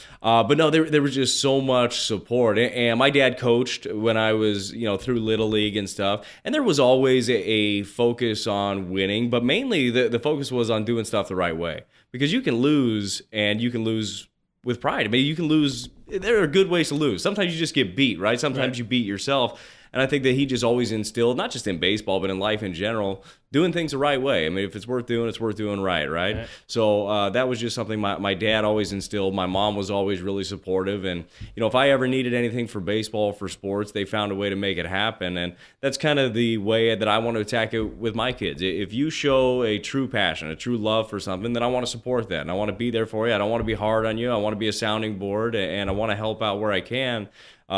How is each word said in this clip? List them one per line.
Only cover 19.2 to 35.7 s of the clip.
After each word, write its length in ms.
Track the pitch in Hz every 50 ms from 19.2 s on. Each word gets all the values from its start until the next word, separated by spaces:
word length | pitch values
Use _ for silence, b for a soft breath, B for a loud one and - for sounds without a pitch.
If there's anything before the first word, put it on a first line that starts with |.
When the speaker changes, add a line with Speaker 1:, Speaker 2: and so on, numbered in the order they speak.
| - - 139 139 123 113 - B B B B B B B B
Speaker 1:
And 60 | 123 135
I 40 |
think 180 | 135 151 143 131
that 80 | 131 123
he 120 | 131 143
just 180 | 135 127 117 120
always 300 | 117 120 123 123 104 110
instilled, 460 | 110 104 - - 120 117 120 127 139
not 120 | 202 247
just 160 | - 123 -
in 120 | 107 92 80
baseball, 420 | 85 90 104 107 - - 95 95
but 80 | 90 95
in 100 | 95 95
life 240 | 95 107 110 104 107
in 120 | 95 87
general, 500 | 80 95 107 117 110 101 98 95 95 B B B B B _
doing 220 | - 135 175 180 165
things 200 | 170 165 151 143
the 40 |
right 240 | 131 139 147 143 127
way. 240 | 127 139 127 90 78
I 60 | 80
mean, 160 | 87 95 98
if 100 | 95 -
it's 100 | 107 90
worth 200 | 117 127 123 117
doing, 200 | 120 120 117 117
it's 140 | 113 104 -
worth 160 | 113 113 104
doing 240 | 107 107 104 101 101
right, 240 | 98 95 90 80 73
right? 320 | 71 80 82 90 98 110
Speaker 3:
Right. 120 | 113 117 113 B B B
Speaker 1:
So, 420 | B - 117 110 107 104 104 101 101
uh, 220 | 107 104 101 101
that 180 | 95 123 131 127
was 100 | 127 107
just 160 | 117 117 -
something 240 | 123 113 101 110 107
my, 200 | 104 98 98 80
my 160 | 98 101 98
dad 320 | 85 107 107 110 110 107
always 260 | 107 107 107 104 95 101
instilled. 420 | 98 90 - - 104 98 95 95
My 120 | 98 92
mom 280 | 90 92 95 101 107 104
was 160 | 101 98 92
always 300 | 101 101 98 98 101 90
really 240 | 87 98 98 98 95
supportive. 640 | 90 101 92 - 95 92 95 92 98 101 104 92
And, 180 | 95 90 85 82 - B B B B B
you 80 | - 113
know, 40 |
if 80 | 107 123
I 140 | 127 135 139 139
ever 140 | 127 131
needed 280 | 127 127 131 127 123 120
anything 320 | 120 120 117 113 123 117
for 120 | 104 - 107
baseball, 540 | 90 87 104 110 107 - - 107 107 101 101
for 160 | - 101 92
sports, 440 | - - - 98 98 101 107 104 -
they 120 | 107 98
found 280 | 95 - 107 104 101 101
a 20 |
way 160 | 98 101 101
to 40 | 98
make 220 | 95 101 98 95
it 80 | 85 85
happen. 540 | 82 95 95 104 113 110 - 95 90 90 90
And 180 | 87 90 87 B B B